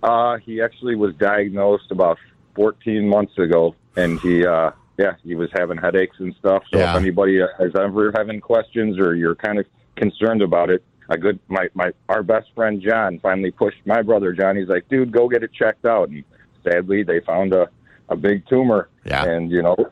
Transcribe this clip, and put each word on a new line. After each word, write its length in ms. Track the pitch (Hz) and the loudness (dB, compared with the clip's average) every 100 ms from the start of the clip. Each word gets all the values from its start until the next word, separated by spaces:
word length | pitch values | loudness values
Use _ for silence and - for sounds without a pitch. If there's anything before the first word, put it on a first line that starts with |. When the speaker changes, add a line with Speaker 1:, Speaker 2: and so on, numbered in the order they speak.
Speaker 1:
Uh, 340 | 113 117 120 117 | 0 0 0 -2
he 240 | - 110 | -8 -6
actually 340 | 113 - 123 113 | -6 -4 -6 -2
was 200 | 104 76 | -2 0
diagnosed 760 | 101 104 104 98 101 101 - | 0 0 -2 0 0 0 -2
about 260 | 95 90 82 - _ _ - | -2 0 0 -6 _ _ 0
fourteen 520 | 107 - - 107 104 | 0 0 -4 -2 2
months 300 | 101 101 - | 2 0 -2
ago, 380 | 87 85 82 - _ - | 2 4 2 -2 _ -2
and 240 | 90 82 | -2 0
he, 260 | 90 87 87 | 0 2 4
uh, 260 | 82 80 - _ - | 2 0 -2 _ -4
yeah, 160 | 98 90 | -2 -2
he 120 | 82 85 | -10 -6
was 140 | 85 | -4
having 240 | 95 87 85 | -2 -4 -2
headaches 400 | 87 92 95 _ | -2 0 -2 _
and 160 | 92 - | -12 -4
stuff. 280 | 98 95 - | 0 0 0
So 60 | 87 | -2
Speaker 2:
Yeah. 120 | 87 | 0
Speaker 1:
if 100 | 87 | 0
anybody 360 | 92 90 98 95 | 0 0 2 2
is 380 | 90 - 92 87 | 0 0 -2 0
ever 360 | 98 98 107 107 | -2 0 0 0
having 240 | 104 107 | -4 -8
questions 560 | - 117 107 117 107 92 | 0 0 0 -2 -2 0
or 160 | 95 85 | 0 2
you're 200 | 82 82 | 0 -2
kinda 300 | 107 104 98 _ _ - | -4 -4 -6 _ _ -4
concerned 460 | 110 - 113 113 | -4 0 0 0
about 280 | 98 82 87 | 2 2 2
it, 140 | 92 _ _ _ | 0 _ _ _
a 80 | 82 | -2
good, 220 | 92 95 _ | -2 -4 _
my, 220 | 95 90 92 | -4 -4 -4
my, 160 | 90 - _ | -6 -6 _
our 140 | 104 | -4
best 240 | 95 110 - - | 0 0 -2 -2
friend 260 | 113 104 | -2 0
John 380 | 92 113 104 87 | 0 0 0 -2
finally 320 | 98 95 95 | -2 0 -2
pushed 260 | - 104 - - | 0 -2 -2 -2
my 160 | 110 | -2
brother 300 | 107 110 98 | 2 2 2
John. 220 | 90 95 98 | 0 0 0
He's 120 | 92 | 0
like, 200 | 90 - | -2 0
"Dude, 220 | 135 127 | -2 2
go 160 | 117 120 | 2 2
get 160 | 120 | 0
it 80 | 113 | -4
checked 320 | - 113 107 120 | -2 -2 0 0
out." 240 | 113 87 | 0 0
And 140 | 73 69 _ _ _ | -6 -18 _ _ _
sadly, 400 | 90 87 90 98 | -2 -2 0 -2
they 160 | 95 85 | 0 -2
found 320 | 85 85 95 | -2 -2 0
a, 160 | 92 87 _ _ _ - | 0 0 _ _ _ -10
a 60 | 87 | -4
big 320 | - 104 - | 0 -2 0
tumor. 420 | 127 127 107 87 _ | 0 2 0 -2 _
Speaker 2:
Yeah. 200 | - 69 87 | -6 -4 -2
Speaker 1:
And, 260 | 85 85 | -2 -2
you 100 | 87 | 0
know 140 | 85 90 127 | 0 0 -2